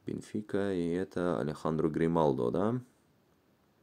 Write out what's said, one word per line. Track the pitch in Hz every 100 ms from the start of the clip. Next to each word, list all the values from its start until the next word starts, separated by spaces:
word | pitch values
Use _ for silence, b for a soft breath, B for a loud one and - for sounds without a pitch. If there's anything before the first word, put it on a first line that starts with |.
Бенфика. | - - - 107 107 98 101
И | 92 85
это | 87 95 92 87 57
Алехандро | 71 73 80 80 80
Грималдо, | 78 82 82 76 65 60
да? | 73 104 123 123 _ _ _ _ _ _ _ _ _